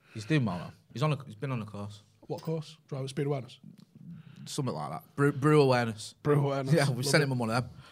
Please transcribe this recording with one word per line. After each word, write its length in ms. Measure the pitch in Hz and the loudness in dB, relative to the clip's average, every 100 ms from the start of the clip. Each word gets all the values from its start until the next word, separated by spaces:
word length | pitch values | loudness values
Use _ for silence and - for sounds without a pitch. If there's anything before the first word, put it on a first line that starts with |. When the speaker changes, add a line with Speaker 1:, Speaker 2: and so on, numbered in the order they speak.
| _ | _
Speaker 1:
He's 100 | 113 | -12
doing 220 | 104 156 113 | 0 0 0
well 120 | 87 | -4
now. 140 | - - _ | -8 -16 _
He's 100 | 110 | -2
on 80 | 151 | -2
a, 60 | 147 - | -2 -6
he's 100 | 107 | -10
been 160 | 143 | -6
on 100 | 127 | -6
a 40 | 104 | -8
course. 360 | 101 101 104 _ _ - | -10 -12 -12 _ _ -10
Speaker 2:
What 140 | 147 | -8
course? 360 | - 160 151 - - | -6 -6 -8 -16 -12
Driver 220 | 139 135 | -10 -8
speed 160 | 135 143 | -4 -2
awareness? 320 | 143 - - - - - - - - - - - | -2 -6 -16 -20 -20 -20 -20 -18 -18 -18 -18 -12
Speaker 1:
Something 280 | - 127 | -6 -4
like 160 | 76 71 | -4 -6
that. 120 | 78 - - | -10 -10 2
Brew, 160 | 143 | 2
brew 280 | 139 147 151 | 4 6 8
awareness. 540 | 139 123 117 104 - - | 8 6 2 -4 -10 -6
Speaker 2:
Brew 160 | 151 147 143 | 2 4 4
awareness. 280 | 139 135 | 0 2
Speaker 1:
Yeah, 140 | 156 139 | 4 4
we 80 | 120 | 0
Speaker 2:
Love 80 | 139 | -2
Speaker 1:
sent 160 | 139 | 0
Speaker 2:
it. 60 | 143 | 0
Speaker 1:
him 80 | 127 | -2
one 120 | 113 | 0
of 120 | 117 | 0
them. 80 | 123 - - | -2 -8 -16